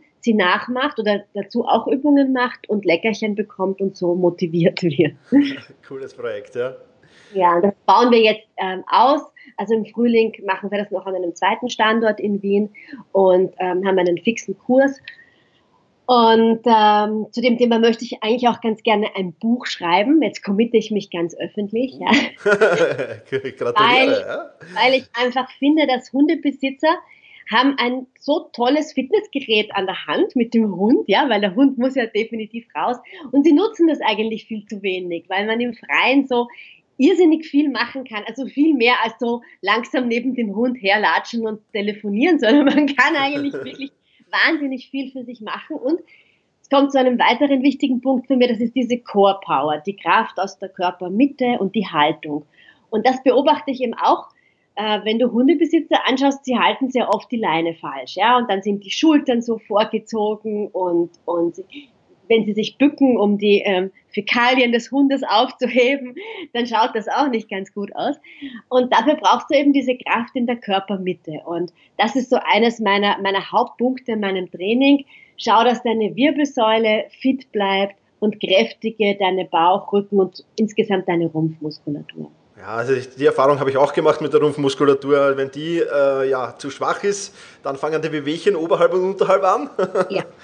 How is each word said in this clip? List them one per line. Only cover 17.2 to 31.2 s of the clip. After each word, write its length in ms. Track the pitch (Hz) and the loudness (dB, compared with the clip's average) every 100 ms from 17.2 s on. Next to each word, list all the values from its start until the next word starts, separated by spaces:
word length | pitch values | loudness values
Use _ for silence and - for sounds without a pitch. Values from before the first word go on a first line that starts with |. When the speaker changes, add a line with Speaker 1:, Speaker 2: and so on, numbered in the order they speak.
| 208 | -6
Speaker 1:
zu 80 | 233 | -2
dem 180 | 254 240 | 0 2
Thema 220 | 240 226 | 2 4
möchte 240 | 233 226 | 4 2
ich 180 | 233 - | -6 -6
eigentlich 260 | 214 247 240 | -2 2 2
auch 120 | - | 0
ganz 220 | 233 214 | -2 -2
gerne 240 | - - 220 196 | 0 0 0 -4
ein 160 | 185 | -8
Buch 340 | 160 226 240 - | -4 -2 -2 -4
schreiben. 560 | - 175 180 214 320 | -6 0 2 4 4
Jetzt 220 | 220 - | 2 -2
committe 320 | - 202 233 220 | -2 0 2 2
ich 160 | 214 | 0
mich 180 | 208 202 | -4 -4
ganz 240 | 175 170 - | -4 -6 -6
öffentlich, 640 | 170 - 202 226 262 - | -10 -8 -6 -4 -6 -4
ja. 120 | 185 262 233 - | 0 0 0 -4
Speaker 2:
<laughs> 0 | 202 202 208 170 160 139 123 107 - | 0 2 2 2 0 -2 -8 -12 -8
Gratuliere, 440 | 131 135 - 120 | -8 -6 -6 -2
Speaker 1:
Weil, 360 | 202 226 254 269 | 2 4 4 2
Speaker 2:
ja. 400 | - 101 196 302 _ 165 | 0 -4 -8 -10 _ -10
Speaker 1:
weil 200 | 185 247 | 0 2
ich 140 | 262 - | 2 -2
einfach 360 | 233 247 247 254 - | -4 -2 -2 -6 -2
finde, 280 | 277 311 285 | 0 2 2
dass 240 | 247 - | -2 -2
Hundebesitzer 840 | 269 302 302 285 277 269 269 311 359 - _ _ - - | 0 0 0 -4 -4 -6 -2 -2 -2 -6 _ _ -20 -2
haben 240 | 220 269 269 | 2 2 0
ein 280 | 240 254 254 _ | -2 -4 -10 _
so 280 | - 302 302 | -4 -4 -4
tolles 400 | - 240 302 302 | -2 0 0 -2
Fitnessgerät 840 | - 262 415 415 277 269 214 208 | -6 -2 -2 -2 -8 -2 0 0
an 120 | 196 190 | -4 -6
der 200 | 180 - | -6 -4
Hand 300 | 160 403 254 | -2 -2 -2
mit 180 | 233 | 0
dem 220 | 233 214 175 | 0 0 0
Hund, 320 | 208 339 - | 2 2 2
ja, 200 | 202 | 0